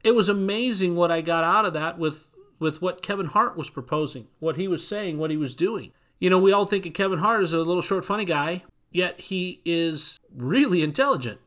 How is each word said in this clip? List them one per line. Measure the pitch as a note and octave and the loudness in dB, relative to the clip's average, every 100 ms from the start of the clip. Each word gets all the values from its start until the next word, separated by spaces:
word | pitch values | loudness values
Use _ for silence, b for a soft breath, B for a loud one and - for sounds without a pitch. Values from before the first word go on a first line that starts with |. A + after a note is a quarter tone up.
It | G#3+ A#3 | 6 4
was | F#3+ | 4
amazing | G3+ F#3+ G#3 B3 G3+ F#3 E3+ | 2 0 0 -2 0 0 2
what | E3+ | 2
I | E3 | 2
got | D#3+ E3 | 0 0
out | E3 G3+ G#3 | 2 2 2
of | |
that | D#3 D#3+ E3 | -2 -4 -2
with, | D#3 D3 _ - - _ | -4 -4 _ -20 -20 _
with | D#3+ D3+ | -4 -2
what | F3+ F3 | -4 -4
Kevin | - G3+ E3+ | -6 -4 0
Hart | G3+ A#3 E3+ | 2 2 -2
was | C#3+ | -10
proposing, | - A#2+ D3+ D3+ B2+ A2 _ | -10 -4 -2 -2 -8 -18 _
what | D#3+ | -4
he | C#3+ F#3+ | -2 -2
was | E3+ - | -4 -4
saying, | G#3 G3 D3+ | -6 -6 -4
what | D#3 | -2
he | D#3 | -2
was | C#3 B2 | -4 0
doing. | F#3 G#3+ A#2 _ _ _ | -2 -2 -10 _ _ _
You | F3+ | 2
know, | F#3 | 6
we | G3 | 6
all | G3+ | 4
think | G3+ G3 F3+ | 2 -2 -4
of | |
Kevin | D3+ G3 F3 | -2 -2 0
Hart | G3+ A3+ | 2 2
as | F3 | 2
a | E3 | 0
little | E3 F3+ | 0 -2
short, | - F#3+ | 0 -4
funny | - G3+ | -2 -4
guy, | F#3+ D3 D3+ F3+ - _ _ | -2 -2 -2 -6 -12 _ _
yet | E3+ F3+ - | -2 -2 -6
he | - F#3+ F3+ - | -8 -6 -6 -8
is | E3+ E3 E3 D3+ - - _ | -2 0 0 -2 -8 -10 _
really | C3 B2 A#3 C4 F3+ | -8 0 2 4 2
intelligent. | D#3 D3 C#4 G3+ B2 - | 2 2 2 2 -4 -10